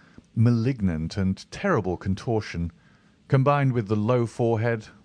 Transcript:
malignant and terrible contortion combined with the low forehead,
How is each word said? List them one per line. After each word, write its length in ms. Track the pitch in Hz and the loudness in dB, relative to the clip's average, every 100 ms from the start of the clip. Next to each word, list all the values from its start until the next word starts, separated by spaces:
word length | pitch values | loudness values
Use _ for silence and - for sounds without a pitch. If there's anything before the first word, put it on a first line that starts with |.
| - - - | -20 -20 -8
malignant 800 | - 113 120 113 135 95 80 80 - | 2 2 4 0 0 0 -2 -4 -2
and 320 | 92 95 - | -2 -2 -6
terrible 460 | - 202 151 92 85 | -6 0 0 0 -4
contortion 760 | 101 92 - 110 - 87 85 - _ _ _ _ - | -4 -4 -2 -4 -4 -6 -8 -8 _ _ _ _ 0
combined 440 | 135 135 143 139 | 2 4 2 2
with 160 | 123 104 | 0 0
the 80 | 107 | 0
low 300 | 104 127 117 | 2 2 0
forehead, 600 | - 120 113 117 117 107 - | 0 0 0 0 -2 -6 -14